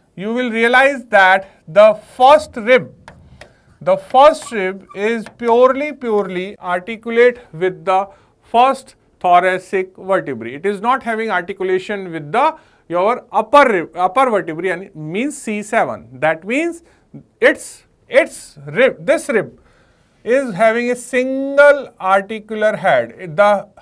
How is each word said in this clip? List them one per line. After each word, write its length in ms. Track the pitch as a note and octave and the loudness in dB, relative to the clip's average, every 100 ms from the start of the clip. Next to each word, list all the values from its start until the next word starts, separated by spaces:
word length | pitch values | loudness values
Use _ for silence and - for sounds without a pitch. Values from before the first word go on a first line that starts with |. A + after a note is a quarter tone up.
| _ - | _ -12
you 180 | G3+ | -8
will 180 | A#3 B3+ | -4 -4
realize 540 | A3 A#3 B3+ C4+ C#4 A#3 | -2 2 2 2 0 -2
that 440 | G3+ F#3+ F#3+ F#3+ _ - | 2 4 2 -2 _ -2
the 260 | E3 G#3+ G#3 - - | 4 4 4 -6 2
first 420 | B3+ D4+ D4+ - | 6 6 2 -6
rib, 360 | G#3+ B3+ - - - - - - - _ _ _ | 2 2 0 -12 -20 -20 -20 -20 -20 _ _ _
the 140 | D3+ F#3+ | -2 -2
first 560 | - B3+ D4 D#4 - | 2 6 6 6 -2
rib 340 | A3+ F#3 F#3+ - | -6 -4 -6 -12
is 320 | - G#3 A#3 G3+ - | -6 -4 -4 -8 -6
purely, 560 | A#3+ A#3 B3+ C4+ D4+ | 0 4 4 2 -6
purely 640 | C#4+ A#3+ G#3 F#3+ F3+ F#3 G#3 | -8 -4 -2 -2 -6 -8 -10
articulate 800 | F#3 F3+ F#3 A3 A#3 A#3 B3 A#3+ - | -6 -6 -6 -12 -4 2 2 2 -8
with 320 | D#3 F#3 F3+ E3 | -6 -4 -4 -2
the 240 | F#3+ G3 - _ _ | -2 -2 -10 _ _
first 540 | _ A#3 B3+ C4 - _ _ _ | _ 2 2 0 -8 _ _ _
thoracic 760 | F3+ F3 F#3 F#3 F#3 G3 F#3 - | 2 4 4 -2 -4 -6 -6 -10
vertebrae. 600 | F#3+ F#3 D3 A#2+ A2+ C#3 | -4 -2 -2 -10 -10 -8
It 100 | F#3 | -6
is 160 | G3+ | -4
not 220 | A3 C4 | -4 -4
having 280 | A#3 A3 A3 | -4 -6 -4
articulation 800 | F3+ F3 G3 F#3 F#3 F#3 G#3 F#3 | -4 -6 -6 -4 -4 -4 -10 -10
with 220 | E3 D3+ | -12 -6
the, 240 | G3+ D4+ D#4 _ _ - | -2 -2 -2 _ _ -8
your 360 | E3+ G3 B3 - | -2 -2 -2 -4
upper 400 | G3 A3 C#4+ C4+ | -4 2 4 4
rib, 240 | F#3+ D#3 E3 | 2 -4 -4
upper 340 | F#3 G#3 C4+ | -2 0 0
vertebrae, 400 | G#3 E3 D#3 F#3 | 0 -4 -6 -6
and 140 | E3+ | -6
it 120 | F#3+ D#3 | -10 -14
means 440 | D#3 F#3 C#4 B3+ | -10 -6 -6 -8
C 220 | - G#3 | -8 -8
seven. 460 | G#3 A#3 D#3+ A2 A#2 B2+ | -4 -2 -2 -4 -14 -4
That 240 | D3+ D#3+ | -2 -2
means 400 | F#3 B3+ E4+ E4+ _ _ _ C#3+ - _ | -4 -4 -4 -8 _ _ _ -20 -20 _
its, 440 | B3 - - - _ _ _ | 0 0 -6 -20 _ _ _
its 500 | - - - - - C#3+ | 0 0 -4 -20 -20 -8
rib, 400 | D3+ B3+ - E3 | 0 0 0 -2
this 240 | D#4 D4+ | -2 -2
rib 320 | A3+ C3 - _ _ _ _ _ _ | -4 -4 -10 _ _ _ _ _ _
is 300 | G3+ B3+ C4+ | -2 -2 -2
having 380 | F3+ A3 A3+ A#3+ | 0 0 0 -2
a 40 | B3 | -6
single 1000 | - B3+ B3+ C4+ C#4 C#4 D4 C#4+ B3+ - | -4 -4 -2 -4 0 4 6 4 -2 -8
articular 760 | F#3+ G3 G3 A3 G#3+ A3 G#3+ G3+ | 0 0 0 -8 -10 -4 -2 0
head. 600 | F3+ C3+ A#2 F#2 F3+ D#3 | 0 0 -2 -8 -6 0
The 320 | G#3 G3+ - _ | 2 2 -4 _